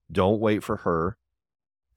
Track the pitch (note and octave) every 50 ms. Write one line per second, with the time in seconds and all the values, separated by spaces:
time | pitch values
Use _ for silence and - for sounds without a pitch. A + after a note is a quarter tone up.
0 | _ - E2 F#2+ F#2 F#2+ A2 G#2 A2+ G#2+ G#2+ G2 - - G#2+ G2 - - E2+ E2
1 | E2 F#2 - - _ _ _ _ _ _ _ _ _ _ _ _ _ _ _